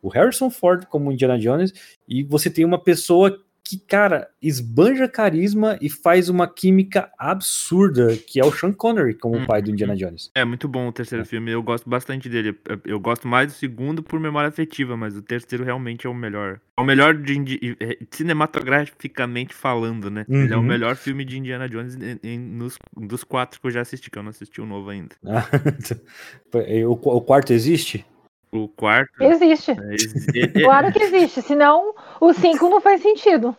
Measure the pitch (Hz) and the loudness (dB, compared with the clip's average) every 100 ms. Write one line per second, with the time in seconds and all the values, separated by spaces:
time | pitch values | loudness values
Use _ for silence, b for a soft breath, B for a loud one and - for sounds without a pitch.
0 | 98 117 214 247 262 - 175 180 185 151 | -4 2 2 2 -4 0 0 0 0 -4
1 | 143 131 127 123 110 139 190 - b b | -2 0 0 2 0 0 -2 -4 b b
2 | _ 123 143 147 160 160 165 175 175 170 | _ -6 -2 -2 -2 0 0 2 2 0
3 | - 175 196 196 _ _ - 190 _ 196 | 4 4 4 2 _ _ -14 -14 _ 2
4 | 208 156 - _ 156 135 117 117 196 262 | 4 2 -4 _ -4 -4 -4 4 4 4
5 | 262 - 214 160 190 208 214 208 143 - | 0 0 0 2 0 0 0 -2 -6 -2
6 | 170 180 175 180 170 - 185 190 190 196 | 4 4 4 0 0 0 4 4 4 -2
7 | - _ 131 190 - - - 175 196 131 | -4 _ -6 -4 -4 -6 -2 2 2 4
8 | 120 113 - 135 139 147 175 202 226 226 | 2 2 -4 2 2 2 -4 -2 -2 0
9 | 135 110 120 117 127 107 104 107 101 101 | 0 -2 -4 -4 0 -2 0 -4 -4 -4
10 | 92 85 - - 123 123 151 127 123 117 | -6 -10 -10 -4 -4 -4 -6 -6 -6 -8
11 | 117 117 110 117 117 117 113 117 120 123 | -8 -8 -8 -8 -6 -6 -4 -6 -4 -6
12 | 127 131 127 117 107 104 - 107 - 104 | -6 -12 -6 -6 -4 -8 -10 -12 -8 -6
13 | 98 117 127 120 143 139 135 113 135 160 | -4 -6 -2 0 0 -4 -10 -8 -6 -6
14 | 160 160 156 147 147 151 160 160 131 117 | -6 -6 -4 -2 -4 -4 -8 -6 -6 -6
15 | 110 101 101 120 - 123 127 123 123 117 | -8 -10 -8 -10 -8 -8 -6 -6 -8 -10
16 | 131 123 117 104 101 98 _ - 131 135 | -10 -10 -10 -8 -10 -12 _ -4 2 4
17 | 147 156 143 143 135 131 120 120 113 120 | 4 4 -2 -4 -4 -6 -8 -8 -10 -10
18 | - - 165 156 151 156 127 139 147 _ | -14 -8 -4 -2 -2 -4 0 -2 -2 _
19 | 139 - 123 120 123 - 139 120 113 117 | -16 -8 -6 -6 -10 -8 -4 -2 -4 -6
20 | 101 107 107 135 135 113 117 120 117 131 | -8 -10 -2 0 2 2 0 0 -2 -4
21 | - 135 135 131 131 127 127 113 123 131 | -6 -8 -10 -10 -10 -10 -10 -10 -12 -12
22 | 110 123 110 120 123 117 120 - - - | -14 -12 -12 -12 -12 -12 -12 -14 -20 -16
23 | 107 123 - 131 123 - 131 120 120 127 | -12 -12 -8 -6 -6 -8 -8 -8 -8 -12
24 | - - 104 110 107 - 113 101 98 101 | -16 -16 -16 -18 -20 -16 -12 -12 -12 -14
25 | 82 _ 104 110 120 139 151 147 120 117 | -16 _ -6 -4 -2 -2 -2 -4 -8 -12
26 | _ - - - _ 120 113 110 113 117 | _ -20 -20 -20 _ -4 -2 0 0 0
27 | 143 123 120 135 - 120 117 165 - 104 | 2 0 4 2 4 2 2 0 -2 -10
28 | - _ _ _ _ 113 107 - 107 113 | -14 _ _ _ _ -8 -8 -4 2 2
29 | 135 _ 269 330 330 311 - 233 208 208 | 2 _ 4 6 6 4 0 -6 -4 -4
30 | 208 110 - 123 - 202 240 269 339 - | -2 -4 -4 0 2 4 6 6 6 2
31 | 415 370 339 - - 285 294 311 403 427 | 2 4 2 0 -2 4 6 6 2 -6
32 | B B 330 339 339 311 349 392 392 392 | B B 4 6 4 4 4 4 6 4
33 | 415 427 440 320 233 | 4 4 4 4 2